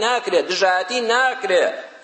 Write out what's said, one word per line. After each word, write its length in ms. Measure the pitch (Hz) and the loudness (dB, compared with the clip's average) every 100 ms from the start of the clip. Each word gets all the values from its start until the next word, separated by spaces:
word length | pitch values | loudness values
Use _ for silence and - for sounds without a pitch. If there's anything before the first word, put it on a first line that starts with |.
| 220 | 0
ناکرێ، 340 | 247 - 175 - | -2 0 0 0
دژایەتی 500 | 180 190 180 185 247 226 | 0 2 2 -2 -2 0
ناکرێ. 540 | 240 262 254 190 180 127 - - - | 2 0 -2 0 2 2 -2 -12 -20